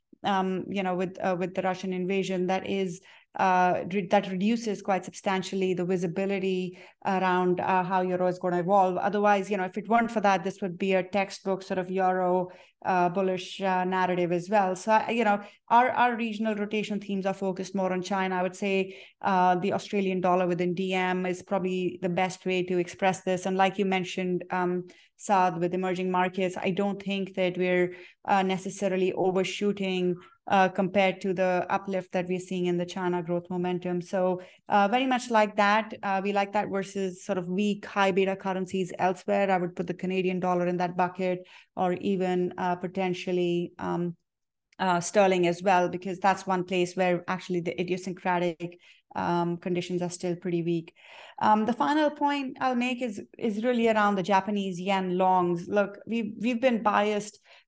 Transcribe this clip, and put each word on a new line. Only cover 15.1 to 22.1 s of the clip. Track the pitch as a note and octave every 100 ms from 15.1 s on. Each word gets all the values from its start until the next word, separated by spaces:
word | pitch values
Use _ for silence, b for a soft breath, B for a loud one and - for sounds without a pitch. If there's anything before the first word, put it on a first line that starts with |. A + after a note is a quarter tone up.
you | A#3 G#3+
know, | G3+ B B -
our, | A#3 B3+
our | - A#3+ A3+
regional | A#3 G#3 A3 G3+
rotation | G#3 G#3+ G3+ G3+
themes | G3+ G3 F#3+
are |
focused | F#3+ F#3+ F3+ F#3 G3
more | F#3
on | F#3
China. | F3+ G3 F#3+ F#3
I |
would | F3+ F#3
say, | G3+ F#3+ F#3 B B _
uh, | - F#3 F3+ F3+
the | F#3
Australian | - - G#3 F#3+ F#3
dollar | F3+ F3+ F3+
within | F3 F3+
D | F3 F#3+
M | F#3 F#3 F#3 F#3
is | F3+
probably | - G3 F#3 F#3 F3+ -
the |
best | F#3